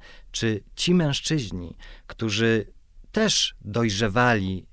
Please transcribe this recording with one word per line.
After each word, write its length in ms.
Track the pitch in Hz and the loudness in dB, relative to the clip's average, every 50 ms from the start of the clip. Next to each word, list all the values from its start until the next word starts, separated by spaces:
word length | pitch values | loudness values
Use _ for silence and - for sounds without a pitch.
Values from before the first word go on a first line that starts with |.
| - - - - - - - | -12 -16 -20 -20 -16 -12 -6
czy 300 | - - 113 110 98 - - - | -2 -2 -2 -2 -2 -6 -12 -10
ci 180 | - - - 175 | -4 0 2 4
mężczyźni, 840 | 180 165 147 135 - - - 175 156 120 92 87 90 85 82 - - - - - - - | 4 4 2 0 -2 -2 -2 -2 -2 -2 -4 -8 -8 -10 -12 -14 -16 -18 -20 -20 -20 -20
którzy 600 | - - - 113 113 98 101 113 113 113 110 101 - - - - - - - - - - | -18 -8 -4 -4 -2 0 2 2 4 2 2 0 -4 -10 -20 -20 -20 -20 -20 -18 -6 -2
też 420 | 208 220 202 - - - - - - - | 0 2 2 2 0 0 -2 -4 -8 -10
dojrzewali 1000 | 101 107 117 120 113 101 98 117 107 95 123 123 123 117 107 95 95 95 92 82 - | -6 -2 0 0 0 2 0 0 0 2 4 4 4 4 2 2 -2 -4 -6 -8 -12